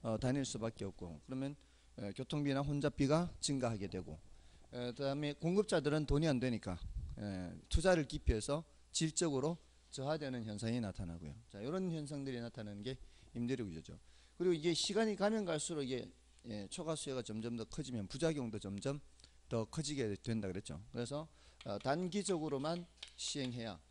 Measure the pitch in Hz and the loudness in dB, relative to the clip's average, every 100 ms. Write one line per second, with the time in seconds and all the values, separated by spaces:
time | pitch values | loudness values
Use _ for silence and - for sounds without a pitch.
0 | 117 110 123 139 131 117 113 - 101 - | 0 0 2 2 0 -2 -4 -4 -8 -6
1 | 87 76 - 131 139 147 - - - - | -10 -10 -8 -6 -6 -8 -18 -20 -18 -8
2 | 101 98 127 147 143 135 143 147 143 - | -8 -6 -2 0 2 2 2 2 2 4
3 | 139 156 175 - - 139 120 110 95 95 | 4 4 2 -2 -2 2 0 0 -2 -4
4 | 87 78 - - - - - 123 123 117 | -6 -10 -14 -20 -20 -20 -12 -6 -6 -2
5 | 139 139 147 143 165 190 214 175 143 156 | -2 0 -2 0 2 4 4 4 4 2
6 | 147 143 160 127 127 113 - 87 - - | 4 4 6 4 2 0 -2 -4 -4 -6
7 | - - 104 92 90 - - - 180 175 | -6 -6 -4 -4 -6 -10 2 6 8 6
8 | 147 151 - 110 - 147 160 - - - | 4 2 4 4 2 -2 -2 -20 -6 0
9 | 160 - 170 135 147 170 - - - - | 2 4 4 4 2 -2 -10 -20 -14 -4
10 | 135 156 143 123 107 104 113 120 104 - | 0 0 0 -2 -4 -2 0 0 0 -4
11 | 90 85 78 107 - 101 120 185 185 160 | -6 -6 -8 -10 -14 -8 -4 -2 0 -2
12 | 143 147 135 123 117 127 104 101 110 131 | -4 -6 -4 -4 -6 -8 -8 -6 -6 -8
13 | - - - 117 120 131 104 80 - 78 | -12 -20 -10 -4 0 0 -2 -6 -10 -16
14 | - - - - 180 165 165 160 - 202 | -16 -20 -20 2 4 6 4 2 2 4
15 | 220 202 202 220 185 156 - 160 131 127 | 2 4 4 4 2 0 0 -2 0 -2
16 | - - - - 117 107 98 - 156 156 | -4 -12 -20 -16 -8 -6 -6 -4 -2 -2
17 | 143 131 113 110 117 117 110 - 139 120 | -2 -4 -2 -4 -2 -4 -4 -6 -4 -4
18 | 95 131 160 147 120 104 98 101 135 143 | -4 0 0 2 -2 -4 -4 -2 -2 -4
19 | - - - - - 117 110 - 143 143 | -8 -20 -20 -20 -2 -2 0 -4 -2 0
20 | 113 98 - 113 98 92 - 82 104 120 | 0 0 0 0 0 -4 -6 -10 -6 -6
21 | 117 143 160 - - - - 104 127 151 | -4 -4 -8 -14 -20 -12 -6 -2 0 2
22 | 180 202 196 175 151 139 151 175 175 - | 2 0 2 0 2 0 0 -2 -6 -14
23 | - - - 147 127 120 113 85 - | -16 -8 -4 -2 -2 -2 -6 -8 -14